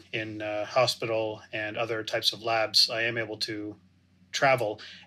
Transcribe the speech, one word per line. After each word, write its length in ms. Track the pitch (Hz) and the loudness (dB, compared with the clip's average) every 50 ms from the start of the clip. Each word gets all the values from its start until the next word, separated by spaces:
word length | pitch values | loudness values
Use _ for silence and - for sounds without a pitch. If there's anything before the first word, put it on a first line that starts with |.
| - - | -10 -8
in, 300 | - 113 110 110 107 107 | -8 -6 -6 -6 -8 -8
uh, 240 | 107 107 104 104 104 | -6 -4 -4 -4 -4
hospital 800 | - - 131 123 117 - - 131 113 113 110 113 110 107 110 - - | 0 2 4 4 4 2 -2 -2 -2 0 0 0 -2 -4 -8 -12 -10
and 260 | - 110 107 107 107 113 | -8 -6 -6 -4 -4 -4
other 260 | 117 110 117 110 110 | -2 -2 -2 -4 -4
types 300 | - - 113 110 - 117 | -4 -4 0 0 0 0
of 80 | 101 | 0
labs, 480 | 110 117 113 113 110 107 - - - - | -2 0 2 2 2 4 6 6 4 4
I 140 | 120 113 117 | 4 0 0
am 160 | 117 117 117 | 0 0 -2
able 180 | 113 104 107 107 | -4 -4 -4 -6
to 360 | - - 110 104 104 104 101 - _ _ _ _ _ _ _ _ _ _ | -6 -6 -6 -6 -6 -8 -10 -12 _ _ _ _ _ _ _ _ _ _
travel. 500 | - - 147 135 135 123 113 104 107 - - - - - - | -2 4 6 6 6 6 4 0 -2 -6 -10 -16 -18 -18 -16